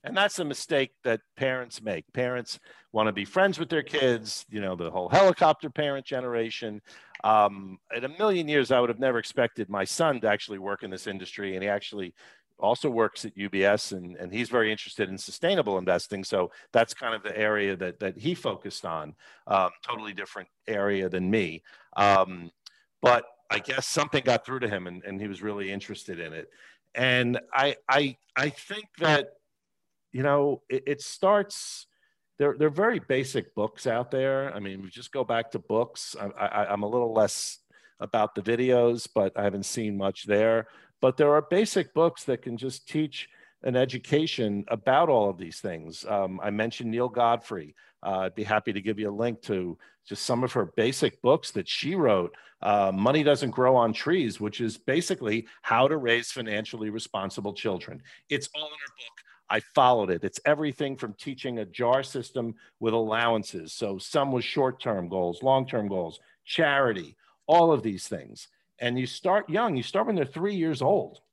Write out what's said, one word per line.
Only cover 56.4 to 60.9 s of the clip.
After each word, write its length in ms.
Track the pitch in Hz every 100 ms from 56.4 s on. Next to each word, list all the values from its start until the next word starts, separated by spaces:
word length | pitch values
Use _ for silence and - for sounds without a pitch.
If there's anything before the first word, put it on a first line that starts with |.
| 113 104 107 120 107
responsible 640 | 107 - 104 95 - 101
children. 480 | 101 113 92 - - - - _
It's 220 | 143 139
all 120 | 151 151
in 60 |
her 220 | 151 143 -
book. 260 | 117 - _ _ _
I 120 | - -
followed 360 | - 127 123 95
it. 120 | 85
It's 180 | - -
everything 520 | - 151 151 131 139